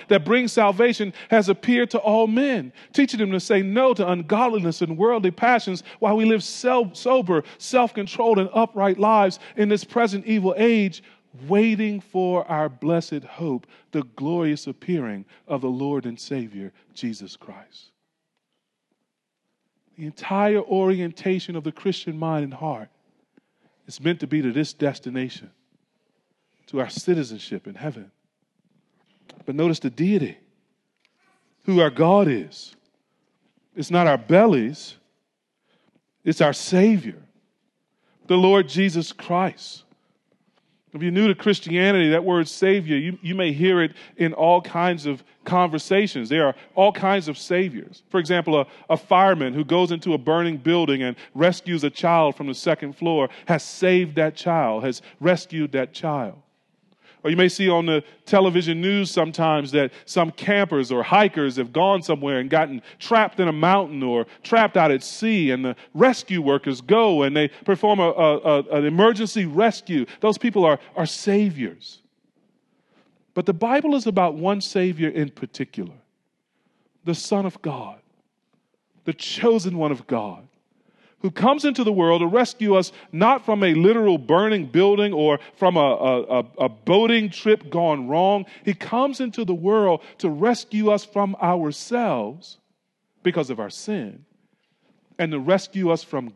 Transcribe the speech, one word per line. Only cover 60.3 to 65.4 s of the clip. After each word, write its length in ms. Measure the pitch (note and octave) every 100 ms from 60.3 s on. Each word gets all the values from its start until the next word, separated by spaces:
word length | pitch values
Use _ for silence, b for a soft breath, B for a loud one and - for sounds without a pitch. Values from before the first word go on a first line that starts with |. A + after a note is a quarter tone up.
| - G3+ G3+ F#3+ C#3+ B2
or 120 | B2
hikers 520 | A2+ F#3+ G3+ D#3+ C#3 B2+
have 160 | A#2+
gone 300 | C#3+ F#3+ F#3+
somewhere 380 | E3+ D3 C#3 C3
and 100 | C3+
gotten 320 | D#3 D#3 B2+ B B
trapped 400 | - A3+ G#3 -
in 80 | F3
a 60 |
mountain 500 | D#3 E3+ G3 D#3 C#3+
or 220 | B2+ A#2+ A2+ B
trapped 320 | - A3+ G#3+ F#3
out 160 | D#3
at 100 | C3+
sea, 500 | - - A3 G#3